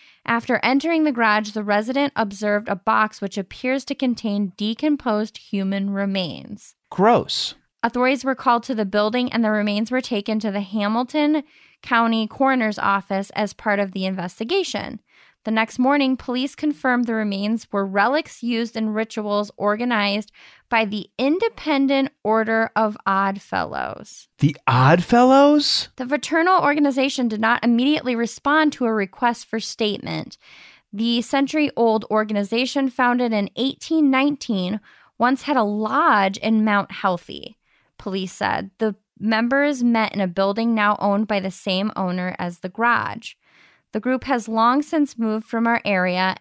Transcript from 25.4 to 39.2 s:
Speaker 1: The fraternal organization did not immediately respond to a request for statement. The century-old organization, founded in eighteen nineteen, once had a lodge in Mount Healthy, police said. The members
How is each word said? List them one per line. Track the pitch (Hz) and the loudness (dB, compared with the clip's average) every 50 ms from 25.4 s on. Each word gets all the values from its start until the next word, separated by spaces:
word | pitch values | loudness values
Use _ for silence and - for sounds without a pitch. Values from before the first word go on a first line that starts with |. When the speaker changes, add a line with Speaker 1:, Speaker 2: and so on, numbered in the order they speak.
| 285 285 302 302 294 - - - - - _ - | 8 8 6 4 4 2 0 -2 -4 -6 _ -10
Speaker 1:
The | 254 247 | -6 -4
fraternal | 285 277 - - 302 320 330 370 381 349 - | -4 -4 -2 0 0 2 4 4 4 4 4
organization | 285 294 302 294 285 254 269 262 277 - - 254 226 | 2 2 2 2 2 2 2 0 0 0 -2 -2 -2
did | 220 208 | -2 0
not | 226 220 240 - - | 0 0 0 2 2
immediately | 240 233 233 254 285 302 - - 254 240 | 2 2 4 4 2 2 0 0 -2 -2
respond | 226 233 220 - - - 277 294 311 311 302 - | -2 -2 -4 -4 -4 0 2 4 4 4 2 2
to | - 254 | 0 0
a | 226 220 | 0 0
request | 214 196 185 - - 254 240 233 - - | 0 -2 -4 -4 -2 -2 -2 -2 -2 -6
for | - - 226 | -8 -8 -8
statement. | - - - - 226 208 202 - - - 165 156 - - - - _ - - - - - - _ _ _ | -8 -6 -6 -4 -2 -2 -2 -4 -6 -6 -6 -6 -8 -10 -14 -20 _ -20 -20 -20 -20 -20 -20 _ _ _
The | - 202 226 233 233 233 | -6 -4 -2 0 0 -2
century-old | 226 - - 269 277 262 - 311 294 277 - - 233 226 220 214 - - | -2 0 0 0 0 0 0 0 0 0 0 0 2 2 2 0 -2 0
organization, | 208 214 214 208 214 202 202 196 226 233 262 247 - 277 269 262 | 0 0 0 0 -2 -2 -2 -2 -2 -2 -2 -2 -2 -2 -2 -2
founded | - - 254 247 240 247 247 233 | 0 0 0 2 2 2 0 0
in | 220 208 202 - - | 0 -2 -2 -4 -4
eighteen | - 240 269 - - - - 330 320 302 277 | -4 -4 -4 -4 -6 -6 -2 0 2 4 4
nineteen, | 262 262 269 294 294 - - - 220 190 180 180 208 214 - - - _ _ _ _ - | 4 4 2 0 0 -2 -4 -4 -2 -2 -2 -2 -4 -6 -8 -12 -20 _ _ _ _ 0
once | 226 247 277 262 - | 0 2 2 0 0
had | - 294 262 | 2 4 4
a | 214 | 4
lodge | 202 208 214 220 214 247 285 330 330 233 208 196 190 196 - | 2 0 -2 -2 -2 0 2 4 4 4 4 2 2 0 -2
in | - 220 226 220 214 | -2 0 2 2 4
Mount | 220 208 202 - - | 4 2 2 0 -2
Healthy, | - - - 190 180 170 - - - 71 - - - _ _ _ _ _ _ _ _ - | -6 -4 -2 -2 -2 -2 -4 -10 -14 -14 -14 -16 -20 _ _ _ _ _ _ _ _ -12
police | - 208 185 196 185 180 - | -8 -6 -4 -4 -6 -6 -6
said. | - 208 190 - - - 196 _ - | -2 -2 -2 -2 -2 -4 -8 _ -4
The | 226 220 202 - _ _ _ | -2 -2 -2 -4 _ _ _
members | - | -6